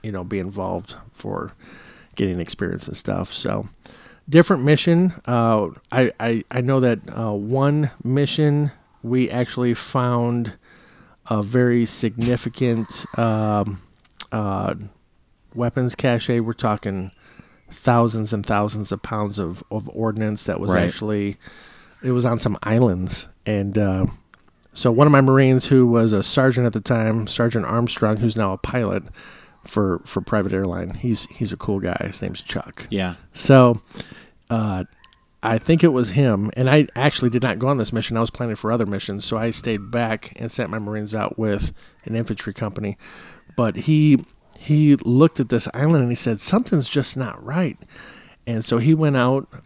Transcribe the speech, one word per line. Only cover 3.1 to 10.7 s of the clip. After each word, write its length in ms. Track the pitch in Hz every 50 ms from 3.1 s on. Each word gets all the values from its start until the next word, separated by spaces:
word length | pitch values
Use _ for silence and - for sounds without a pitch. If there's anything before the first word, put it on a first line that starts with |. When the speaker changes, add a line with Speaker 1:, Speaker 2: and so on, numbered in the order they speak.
| - 50 92 - -
Speaker 1:
So, 340 | - - - - 52 - - - _ _ - - - - - - _ _ -
different 360 | 139 165 170 - 196 139 123
mission. 500 | 147 151 139 - 175 170 170 180 180 - - -
Uh, 440 | - 123 120 117 113 113 107 101 80 - - - _
I, 200 | - 131 127 117 - -
I, 240 | 113 117 117 113 - -
I 100 | - 127
know 180 | 123 127 135 135
that, 180 | 127 120 117 98 - - - -
uh, 160 | 113 110 104
one 560 | 101 101 110 131 135 139 143 147 151 151 123 - - -
mission 680 | 120 131 139 143 139 - - 151 147 143 147 147 147 - - _ _ _ _ -
we 260 | 117 123 127 127 -
actually 440 | - 123 123 - - 127 123 123 117
found 840 | - - - - 131 123 123 123 120 120 120 120 120 117 107 - - _ _